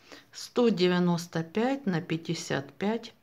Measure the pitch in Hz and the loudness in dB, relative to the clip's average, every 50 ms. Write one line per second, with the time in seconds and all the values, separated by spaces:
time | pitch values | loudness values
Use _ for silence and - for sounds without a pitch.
0 | - - - - - _ - - - - - - 247 233 208 170 180 180 180 180 | -20 -20 -20 -20 -20 _ -18 -16 -14 -4 2 4 4 4 4 4 4 4 4 4
1 | 180 175 175 165 170 - - 165 160 165 - 214 226 254 277 277 - 196 180 160 | 4 4 2 0 -2 -4 -4 -6 -4 -2 -2 0 0 0 0 -2 -2 -2 -2 -2
2 | 156 - 165 160 - - 165 - - - 151 143 139 - - - 190 202 220 233 | -2 -2 -4 -4 -2 -4 -6 -6 -4 -4 -4 -4 -4 -6 -8 -4 -2 -2 -2 -2
3 | 226 - - _ | -6 -10 -16 _